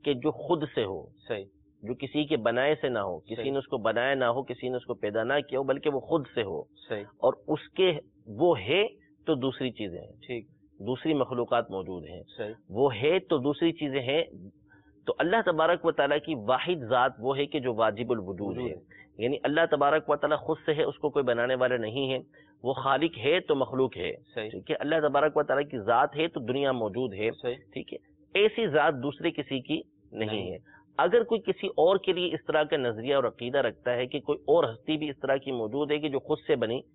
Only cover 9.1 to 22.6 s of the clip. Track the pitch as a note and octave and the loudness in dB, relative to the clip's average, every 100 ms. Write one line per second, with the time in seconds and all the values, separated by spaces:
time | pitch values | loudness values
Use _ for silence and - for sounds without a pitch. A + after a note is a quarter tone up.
9.1 | _ - C#3+ C3 B2+ C3 A2 G#2 E2+ - | _ -2 0 0 -2 -6 -4 -8 -8 -12
10.1 | - - A#2+ G2+ _ _ _ G2+ B2+ D#3+ | -20 -10 -10 -10 _ _ _ -6 -4 0
11.1 | D3+ B2 B2 A#2 A#2+ A2 F#2+ F#2 F2+ D2+ | 0 0 -2 0 0 0 -6 -6 -8 -10
12.1 | F2 - - G#2 A2+ _ G2+ C#3 A2 C#3 | -14 -16 -10 -10 -10 _ 2 2 4 2
13.1 | F#3 F#3+ D#3 B2+ C#3+ E3 D#3+ D3 C3+ B2 | 2 2 0 0 2 0 0 -4 -2 0
14.1 | D3 - - - _ _ - _ _ - | 0 -2 -8 -20 _ _ -20 _ _ -4
15.1 | - D#3 A3 F#3+ D#3+ D#3+ E3+ E3 D#3 C#3 | 0 2 2 2 2 2 4 2 2 2
16.1 | D3+ D3 C#3+ G#2 B2+ D#3+ F3 A#2 B2 C3 | 2 -2 -6 0 0 0 -4 0 2 2
17.1 | - A#2 C3+ C#3+ D3+ B2+ A2 A2+ G#2 A#2 | 0 -2 -2 -2 -2 -2 2 2 0 -2
18.1 | A#2+ F#2 F#2 G2+ F#2 B2 F2 _ - - | -2 -2 -6 -6 -4 -6 -8 _ -20 -20
19.1 | - A#2 C#3+ C3+ D3+ E3 C#3+ C#3+ D#3 D3+ | -4 -2 -2 0 2 2 4 4 2 2
20.1 | D3 D3 D3+ - D#3 - D3+ D3+ C#3 D3+ | 0 2 0 -2 -4 -2 0 0 0 -2
21.1 | D3 B2+ A#2+ B2 B2+ B2+ B2 A2 B2 C3+ | 0 2 2 2 2 2 2 -2 -4 -2
22.1 | C3 B2+ - - _ | -4 -6 -20 -20 _